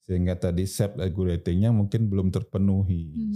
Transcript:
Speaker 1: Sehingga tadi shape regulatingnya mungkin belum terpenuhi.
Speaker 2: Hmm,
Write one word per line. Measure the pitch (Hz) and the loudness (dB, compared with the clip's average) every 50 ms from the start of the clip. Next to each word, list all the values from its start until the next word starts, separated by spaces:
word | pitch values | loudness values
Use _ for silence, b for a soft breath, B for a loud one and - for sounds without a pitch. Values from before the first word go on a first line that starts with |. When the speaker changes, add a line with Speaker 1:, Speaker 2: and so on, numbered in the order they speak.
| _ - | _ -2
Speaker 1:
Sehingga | 95 90 90 90 90 87 | 0 0 0 0 0 0
tadi | - 92 87 87 95 | -2 -2 0 0 -2
shape | 95 - - 110 - - | -2 -2 -2 -2 -2 -2
regulatingnya | - 82 95 82 92 92 90 85 85 - - 87 90 101 117 | -2 -4 -2 -2 0 0 0 0 0 0 0 0 2 2 4
mungkin | 117 107 104 101 - 113 113 107 | 4 2 2 0 0 0 0 0
belum | 98 98 92 92 90 | 0 2 0 0 0
terpenuhi. | - 113 - - 95 95 98 95 98 98 90 90 85 82 80 73 | -2 -4 -4 -2 0 2 2 2 2 2 2 0 -2 -2 -6 -6
Speaker 2:
Hmm, | - 220 214 208 | -6 -4 -4 -4